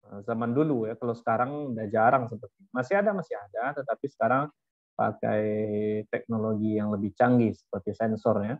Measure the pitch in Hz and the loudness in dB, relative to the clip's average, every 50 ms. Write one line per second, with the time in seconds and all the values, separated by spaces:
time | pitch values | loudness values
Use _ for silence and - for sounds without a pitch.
0 | _ - 101 101 98 - 113 113 120 120 117 139 156 156 143 120 110 107 113 - | _ -14 -14 -10 -6 -4 -4 -2 -2 0 2 2 2 2 2 0 -2 -4 -4 -4
1 | 127 120 113 117 - 123 113 110 123 131 147 147 147 135 120 107 110 101 107 110 | -4 -4 -4 -2 0 0 2 2 0 -2 -2 -6 -6 -6 -6 -6 -6 -2 2 4
2 | 110 117 131 131 120 117 120 104 - - _ _ - _ - 123 127 - 196 196 | 6 6 4 4 0 -2 -8 -12 -14 -18 _ _ -20 _ -4 -4 -2 0 0 2
3 | 202 214 202 190 160 _ 120 104 101 101 - 107 120 135 143 143 135 113 113 _ | 2 2 0 -2 -4 _ -10 -10 -10 -10 -8 -4 -4 -4 -4 -6 -4 -6 -6 _
4 | - 143 _ _ 113 113 127 135 147 147 _ _ _ _ _ _ _ _ _ - | -6 -10 _ _ 2 2 2 2 0 -2 _ _ _ _ _ _ _ _ _ -2
5 | 110 110 113 - - 110 110 107 107 107 107 107 107 107 104 104 107 107 107 107 | -2 -2 -2 -2 -2 0 0 2 0 0 0 -2 -2 -2 -2 -2 -2 -2 -2 -4
6 | 107 _ - 110 - - 113 110 107 110 110 104 107 110 107 107 107 104 104 98 | -4 _ -6 -8 -4 -4 -2 -2 0 0 0 0 0 0 0 0 0 0 -2 -2
7 | 104 101 - _ 127 127 127 123 117 110 - - _ _ - 101 - 107 104 - | -2 -4 2 _ 4 6 6 6 4 4 0 -2 _ _ -8 -6 -6 -6 -2 -2
8 | 113 113 110 107 - 117 104 104 101 107 131 | 0 0 0 0 2 2 2 2 0 -2 -6